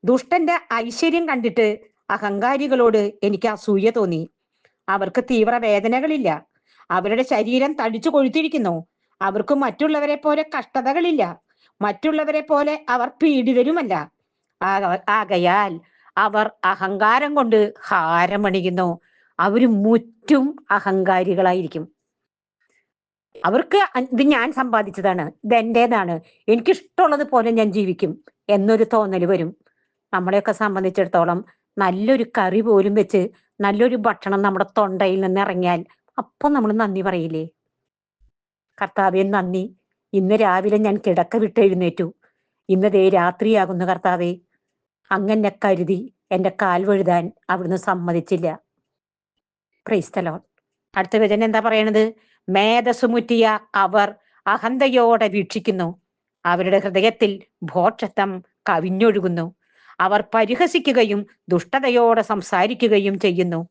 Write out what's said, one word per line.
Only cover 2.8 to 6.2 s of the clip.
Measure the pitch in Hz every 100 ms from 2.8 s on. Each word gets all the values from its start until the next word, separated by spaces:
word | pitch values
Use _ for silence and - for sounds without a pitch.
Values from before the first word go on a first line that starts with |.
| 240 214 202 202
എനിക്ക് | 202 202 233
അസൂയ | 208 - 196 214
തോന്നി. | 233 196 165 165 _ _ _ _ _ -
അവർക്ക് | 196 190 185
തീവ്ര | 247 240 214 240
വേദനകളില്ല, | 226 208 214 247 302 302